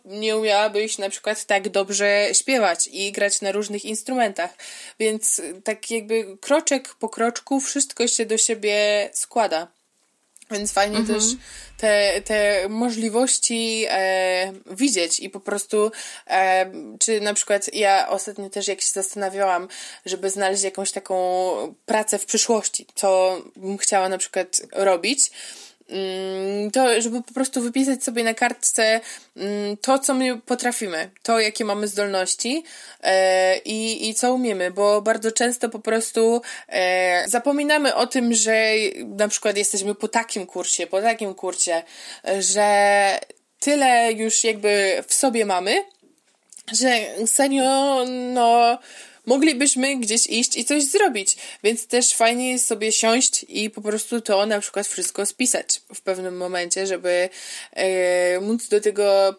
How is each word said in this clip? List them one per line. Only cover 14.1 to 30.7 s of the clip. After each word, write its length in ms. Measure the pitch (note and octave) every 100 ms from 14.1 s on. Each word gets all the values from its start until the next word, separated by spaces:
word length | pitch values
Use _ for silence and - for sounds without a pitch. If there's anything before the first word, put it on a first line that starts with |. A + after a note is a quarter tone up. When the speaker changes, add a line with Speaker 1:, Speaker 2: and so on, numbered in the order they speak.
| F#3+ F#3 F#3 F#3+ F#3+ -
Speaker 1:
widzieć 500 | F#3+ C#4 G3 E3+ -
i 100 | G3
po 100 | G3
prostu, 500 | G3+ G3+ - G#3+ G#3+ - - - -
e, 440 | F#3+ F#3+ F#3 F#3+ F3+ G#2+ A2
czy 220 | - A3
na 140 | G#3
przykład 400 | G3+ - G3+ -
ja 340 | G#3+ G3+ F#3+ -
ostatnio 420 | F#3+ - G#3 G3
też 180 | G3+ G3
jak 120 | F#3+
się 100 | -
zastanawiałam, 800 | G3 G3 G#3 F#3+ G3 F#3+ F3 F#3 - - - F#3
żeby 240 | F#3 F#3+
znaleźć 320 | G3 F#3+ G3
jakąś 300 | F#3+ G3 G3
taką 240 | G3 - F#3 F#3 F3+ F#3 A2 D3+ - -
pracę 320 | A3 G#3+ G3+
w 80 | -
przyszłości, 600 | A3 - A3 - - -
co 460 | - G3 F#3+ F#3 F#3 - -
bym 220 | F#3+ G3
chciała 300 | - G3+ F#3+
na 100 | F#3
przykład 440 | - F#3+ F#3 - -
robić, 580 | - G3 F3+ G3 C#4 - - - - - _ -
mm, 840 | F#3+ F#3+ F#3 F#3+ F#3+ F#3+ G3+ G#3
to 300 | C4 B3+ A3+
żeby 220 | A#3 A#3+
po 120 | -
prostu 260 | C4+ C4 C4
wypisać 440 | A#3+ C4+ C4+ C4
sobie 200 | C4+ A#3
na 100 | A3+
kartce, 640 | A3+ A#3+ - - - A3 A3+ - - - D3
mm, 400 | G3 G#3 G3+ G#3
to, 220 | - C4+
co 160 | C#4
my 260 | C4 B3+ A#3
potrafimy, 720 | - B3 A#3+